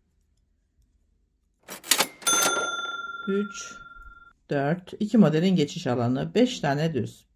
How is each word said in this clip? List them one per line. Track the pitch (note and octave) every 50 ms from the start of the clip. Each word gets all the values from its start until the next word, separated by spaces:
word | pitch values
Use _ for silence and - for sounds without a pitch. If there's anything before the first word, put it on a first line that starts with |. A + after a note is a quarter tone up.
| _ _ _ _ _ _ _ _ _ _ _ _ _ _ _ _ _ _ _ _ _ _ _ _ _ _ _ _ _ _ _ _ _ - - - - - - - - - - - - C6+ C6+ C6+ - C6+ C6+ C6+ C6+ C6+ - C6+ - - - - - - - - - -
Üç, | - - - C6+ C6+ C6+ - - - - - - C6+ C6+ - - - - - - _ _ _ -
dört, | D3+ C#3 C#3 C#3+ E3+ F3+ - - - -
iki | - G#3 - A3+
modelin | F#3+ D3+ D3+ D#3 F3 F#3+ F#3
geçiş | D#3+ D3 C#3+ - - -
alanı, | C3+ A#2+ B2 A#2 A#2+ B2+ C3+ D#3 E3 -
beş | G3+ B3+ B3 - -
tane | - D3 C#3 D3 D#3 E3 D#3
düz. | A#2+ G2+ - - - _ _ _